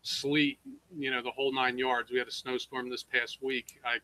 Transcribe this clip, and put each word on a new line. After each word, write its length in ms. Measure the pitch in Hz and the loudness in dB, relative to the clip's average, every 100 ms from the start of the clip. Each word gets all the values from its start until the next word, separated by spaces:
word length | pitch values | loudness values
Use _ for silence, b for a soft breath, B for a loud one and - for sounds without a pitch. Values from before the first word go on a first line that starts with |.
sleet, 580 | - - 139 151 143 131 135 131 _ 175 | -4 -4 2 4 4 0 -14 -18 _ -4
you 140 | 135 | 0
know, 100 | 127 | 0
the 100 | 120 | -2
whole 220 | 123 139 | 0 0
nine 240 | 135 127 123 | 4 2 4
yards. 320 | 131 123 117 | 2 2 2
We 80 | 123 | -2
had 100 | 120 | -2
a 40 | |
snowstorm 580 | - 131 127 - 131 123 | -6 -4 -4 -2 -6 -4
this 140 | 123 | -6
past 360 | - 127 117 - | 0 0 0 -4
week. 360 | 135 131 - - | -2 -2 -4 -8
I 140 | 120 117 | -4 -4